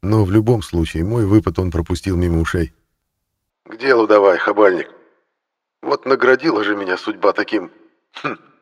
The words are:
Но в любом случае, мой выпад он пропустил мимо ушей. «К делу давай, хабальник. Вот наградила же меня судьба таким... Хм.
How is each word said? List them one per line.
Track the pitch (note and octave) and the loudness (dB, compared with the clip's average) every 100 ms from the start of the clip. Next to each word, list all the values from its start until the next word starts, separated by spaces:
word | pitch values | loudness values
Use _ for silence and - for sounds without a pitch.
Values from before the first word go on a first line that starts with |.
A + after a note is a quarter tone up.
Но | F#2+ A2 | 0 2
в | G2 | 4
любом | G#2 A2 A#2+ | 2 2 0
случае, | - E2+ E2 D#2+ | -2 -4 -2 -2
мой | F2 A#2+ G2+ | -4 -2 2
выпад | G#2+ F#2 E2 | 2 2 -4
он | F#2 | -4
пропустил | E2 D#2+ F2+ - F2 | -4 -4 -4 -2 0
мимо | F2+ E2 | 0 0
ушей. | E2 F2+ D#2+ _ _ _ _ _ _ _ _ _ _ | 0 -2 -4 _ _ _ _ _ _ _ _ _ _
«К | A2 | -8
делу | C3+ A#2+ A2 | 0 2 4
давай, | G#2+ G2 F2 | 4 4 2
хабальник. | - G2+ G#2 F2+ - - _ _ _ _ _ _ _ _ | -2 2 2 2 -6 -16 _ _ _ _ _ _ _ _
Вот | - C#3 - | -6 -6 -2
наградила | C3 A#2+ B2+ D#3 G#2+ | 0 2 2 0 -2
же | G#2 G#2 | -4 -4
меня | F#2+ F2+ | -4 -6
судьба | - G2+ G2 | -6 -2 -2
таким... | F#2+ G#2 A2 F2 _ _ _ _ - | -2 -4 -4 -6 _ _ _ _ -12
Хм. | D#3 G#2+ _ _ | -12 -12 _ _